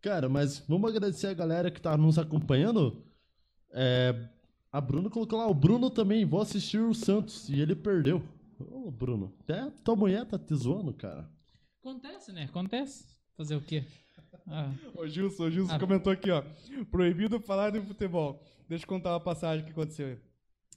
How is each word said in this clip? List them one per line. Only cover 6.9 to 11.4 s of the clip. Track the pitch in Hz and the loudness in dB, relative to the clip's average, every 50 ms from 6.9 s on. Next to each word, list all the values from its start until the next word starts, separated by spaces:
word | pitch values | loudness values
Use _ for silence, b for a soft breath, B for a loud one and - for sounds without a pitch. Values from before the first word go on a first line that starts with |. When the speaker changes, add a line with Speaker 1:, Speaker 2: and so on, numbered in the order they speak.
| 220 | 0
Speaker 1:
Santos", | 226 - - 196 214 214 - - - - - | 0 2 2 2 2 0 -4 -8 -14 -8 -2
e | 139 139 | 0 0
ele | 147 151 190 | 2 2 0
perdeu. | - - 208 196 180 147 131 170 180 - - - - - - - - | -2 0 0 0 2 2 2 2 0 -2 -6 -14 -20 -20 -20 -18 -18
Ô, | 135 - - 269 254 202 | -16 -14 -12 -12 -10 -10
Bruno, | 131 113 127 123 123 107 95 101 - _ | -8 -6 -4 -2 -2 -2 -4 -6 -10 _
até | - - 151 202 254 294 - - - | -6 -4 -4 -4 -4 -8 -10 -6 0
tua | - 233 202 | 0 2 4
mulher | 214 196 - - 143 | 4 4 2 0 -2
tá | - - 175 | -4 -6 -8
te | - - 156 | -4 -2 -2
zoando, | 143 117 117 156 202 202 147 110 | -2 0 0 -2 -2 -2 -6 -8
cara. | - - 98 78 71 78 - - _ | -8 -10 -12 -12 -12 -14 -16 -18 _